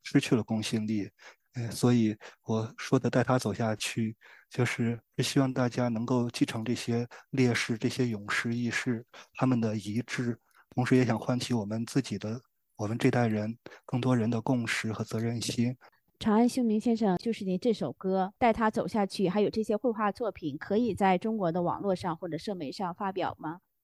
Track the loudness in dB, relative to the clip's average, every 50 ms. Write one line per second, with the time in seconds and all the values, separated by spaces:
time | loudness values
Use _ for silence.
0 | -4 0 2 2 2 4 2 0 0 0 -2 -2 -2 -2 -2 -2 -2 -2 -2 -4
1 | -4 -6 _ _ -20 -20 -20 _ _ _ -10 -8 -8 -8 -2 2 4 4 6 6
2 | 4 2 0 -2 -8 -20 -20 _ _ -4 -2 -2 -4 -6 -8 -10 -4 0 0 2
3 | 2 2 2 2 2 4 2 2 0 -2 -2 0 -2 -2 -2 -2 -6 -6 -4 -2
4 | -2 -2 -4 _ -16 -20 -20 -20 -20 _ -2 0 0 0 0 0 -2 -2 -2 -4
5 | -8 _ _ -2 -2 0 2 2 2 2 2 0 0 0 0 0 0 0 0 -2
6 | 0 0 0 0 0 0 0 -2 -2 0 -2 -4 -2 -2 -2 -2 -2 -2 -2 -2
7 | -2 -6 -10 -18 -14 _ 0 2 4 4 4 2 0 -2 -2 0 -2 -2 0 0
8 | 0 0 -2 -4 -4 -4 -4 -2 -2 -2 -2 0 0 0 -2 -2 0 -2 -2 -2
9 | -4 _ -20 -20 -20 _ -4 0 2 2 4 4 2 0 -2 -2 -4 -4 -4 -4
10 | -4 -4 -4 -4 -2 -4 -4 -6 _ _ _ _ _ -6 -2 0 2 4 6 6
11 | 6 4 2 0 0 -2 -2 -2 0 -2 -2 -2 -2 -2 -4 -4 -4 -2 0 -2
12 | 0 -2 -4 -6 -6 -6 -8 -8 -10 _ _ _ _ _ _ -6 -4 -4 -2 2
13 | 2 2 4 4 2 2 2 0 -2 -4 -6 -10 -14 -20 -20 -20 _ -4 -2 0
14 | 2 2 2 4 2 2 0 0 0 0 0 0 0 -2 -4 -4 -2 -4 -4 -4
15 | -4 -4 -4 -2 -2 -2 -2 -4 -4 -4 0 0 0 0 -2 -6 -12 -20 _ _
16 | _ _ _ -4 0 4 4 6 4 4 2 2 0 2 2 2 2 2 2 2
17 | 2 2 2 2 0 -2 -4 -4 -2 -2 -2 0 2 0 0 0 -2 -6 -6 -4
18 | -2 0 0 0 0 -2 0 2 2 4 4 4 2 0 2 0 -2 0 0 0
19 | 0 0 0 0 0 2 2 2 2 2 2 -2 -2 0 0 0 0 0 0 0
20 | -2 -2 -2 -2 -4 -6 -6 -6 -6 -8 -6 -6 -4 0 0 0 2 0 0 2
21 | 2 4 4 2 0 -2 -2 0 0 0 0 0 0 -2 -2 -2 -2 -2 -2 -2
22 | -2 -4 -6 -4 -6 -6 -6 -6 -6 -6 -6 -6 -6 -8 -6 -6 -6 -6 -6 -4
23 | -6 -4 -2 -2 -4 -4 -4 -6 -8 -8 -10 -10 _ _ _ _